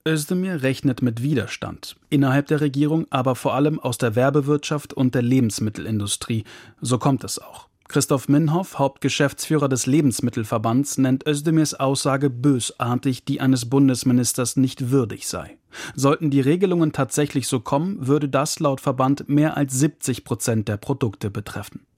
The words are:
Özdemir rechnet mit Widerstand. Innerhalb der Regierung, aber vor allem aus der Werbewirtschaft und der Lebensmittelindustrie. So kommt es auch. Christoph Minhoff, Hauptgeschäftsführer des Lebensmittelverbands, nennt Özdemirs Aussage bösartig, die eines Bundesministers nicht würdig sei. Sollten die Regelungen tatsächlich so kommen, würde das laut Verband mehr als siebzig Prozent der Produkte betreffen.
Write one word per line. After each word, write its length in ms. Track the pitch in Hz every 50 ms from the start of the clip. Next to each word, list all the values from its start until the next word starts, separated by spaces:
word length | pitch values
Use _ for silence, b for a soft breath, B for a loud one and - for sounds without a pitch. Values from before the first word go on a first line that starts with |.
| _
Özdemir 600 | 160 160 156 147 - 185 180 185 190 180 151 127
rechnet 400 | 131 131 - - 143 123 - 131
mit 180 | 120 110 113
Widerstand. 760 | 123 143 156 120 98 - - - - - - - - - - _ _ _
Innerhalb 380 | 151 139 139 131 131 143 139
der 120 | - 156 143
Regierung, 460 | 151 147 131 143 147 147 160 165 160 -
aber 240 | - 135 123 131 123
vor 180 | - - 139 107
allem 260 | 131 147 151 156 160
aus 200 | - 131 117 -
der 160 | 127 117 107
Werbewirtschaft 800 | 123 127 139 139 151 135 143 147 143 - - 156 147 - - -
und 180 | - 131 127 120
der 80 | 135
Lebensmittelindustrie. 1200 | 120 120 131 131 123 110 - - 113 107 104 - 82 110 113 104 101 98 - - - - 120 110 - B B B B B B B
So 160 | - 117 127
kommt 260 | 110 - 143 135 - -
es 140 | - -
auch. 300 | - - - - - - _ _ _ _
Christoph 420 | _ - 143 131 - 151 127 - -
Minhoff, 500 | 143 147 165 147 156 180 190 - - -
Hauptgeschäftsführer 880 | 139 135 - _ - 135 - - 147 135 - - - - 156 151 139 135
des 160 | 131 117 -
Lebensmittelverbands, 1120 | 127 135 160 151 131 107 - - 120 - 120 110 - 127 113 107 113 117 131 143 - -
nennt 300 | - 131 131 131 131 -
Özdemirs 480 | 151 147 143 147 165 160 160 156 139 -
Aussage 560 | - 139 135 139 135 - 143 131 135 143 139
bösartig, 920 | 123 120 127 147 139 123 - - - - 123 120 123 127 - 139 127 - -
die 160 | - 139 -
eines 280 | 131 131 131 123 120 117
Bundesministers 880 | 131 139 139 135 127 117 - 131 123 127 123 - - - 123 113 -
nicht 320 | 143 131 131 - - 135 120
würdig 380 | 135 139 120 107 110 - -
sei. 280 | - - 90 - - - _ _ B B B B B B
Sollten 380 | - 131 139 151 - 165 147
die 100 | 139 139
Regelungen 520 | 131 135 160 180 202 190 180 170 160 151 -
tatsächlich 540 | - 135 - - - 147 139 - 139 120
so 120 | - 135 123
kommen, 480 | - - 143 143 160 190 196 - 139
würde 200 | 123 143 151 147
das 320 | 139 131 135 147 151 - -
laut 220 | 160 143 135 131
Verband 480 | - 143 131 127 127 135 143 139 - -
mehr 260 | 143 147 151 156 -
als 240 | - 143 131 131 127
siebzig 440 | 147 160 - _ - - 123 - -
Prozent 440 | - 120 - - - 113 110 104
der 100 | - 104
Produkte 520 | 104 - - 139 117 - 110 98 - - 104
betreffen. 560 | 101 107 101 - - 107 104 - - - - _ _